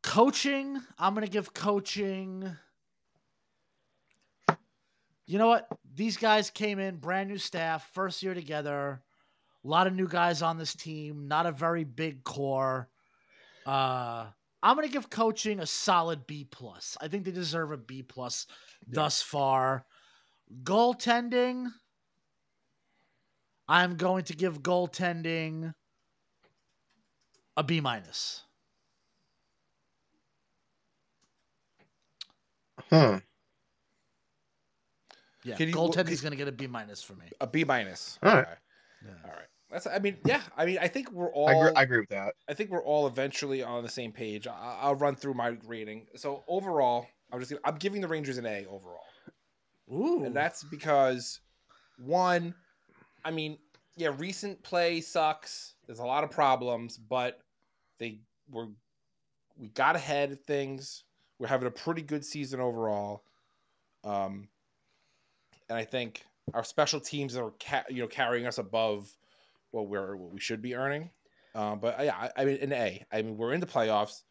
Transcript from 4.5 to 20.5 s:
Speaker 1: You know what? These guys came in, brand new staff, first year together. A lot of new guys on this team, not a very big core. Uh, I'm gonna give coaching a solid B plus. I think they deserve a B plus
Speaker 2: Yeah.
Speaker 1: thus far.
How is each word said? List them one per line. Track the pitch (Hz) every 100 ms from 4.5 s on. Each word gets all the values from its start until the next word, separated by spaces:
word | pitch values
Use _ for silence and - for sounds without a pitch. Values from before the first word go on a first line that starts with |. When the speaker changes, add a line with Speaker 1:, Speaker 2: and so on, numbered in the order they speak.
| - _ _ _ _ _ _ -
Speaker 1:
You | 190
know | 226
what? | 233 - - 123 131
These | 220 190
guys | 220 214 202
came | - 214 196
in, | 190 175
brand | 147 185 196
new | 202
staff, | - 180 165 160 -
first | 185 190 -
year | 190
together. | 180 147 151 147 143 143 135 _ _ _ _ _ _
A | 131
lot | 160 185
of |
new | 185 180
guys | 175 175 160
on | 165 165
this | 156 -
team, | 160 156 151 147 143
not | 151 170
a |
very | 139 165 170 151
big | 120 160 135 -
core. | 143 139 131 131 131 123 _ _ _ _ _ - - 135
Uh, | 135 131 127 120 117 110 - _ _
I'm | 196 277
gonna | 302
give | 269 220
coaching | - 226 220 214 208
a | 156
solid | - - 180 165 156 123
B | 147 135
plus. | - 120 90 - -
I | 156
think | 196
they | 185
deserve | 180 165 165 151
a | 147
B | 113 131
plus | 127 - 123 - - - - - -
Speaker 2:
Yeah. | 120
Speaker 1:
thus | 151 -
far. | - 147 135 131 131 131 - _ _ _ _ _ _